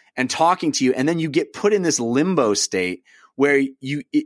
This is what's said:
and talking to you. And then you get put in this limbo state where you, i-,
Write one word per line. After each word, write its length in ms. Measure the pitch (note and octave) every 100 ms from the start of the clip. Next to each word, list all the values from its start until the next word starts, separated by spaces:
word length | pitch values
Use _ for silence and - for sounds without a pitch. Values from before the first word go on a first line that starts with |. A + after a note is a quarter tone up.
| _ -
and 120 | B2+
talking 420 | - E3 F3+ D#3+
to 100 | -
you. 100 | B2+
And 140 | B2+ C#3+
then 120 | E3+
you 100 | D#3+
get 240 | C#3+ -
put 180 | - G#3
in 120 | G3+
this 160 | E3+ B2+
limbo 540 | A#2 B2+ F3 E3+ A2+
state 500 | G2+ - F#2+ F2+ F2+ _ _ _ -
where 240 | C#3+ C#3 C3+ C3+
you, 200 | C3+ D3 -
i-, 120 | D3+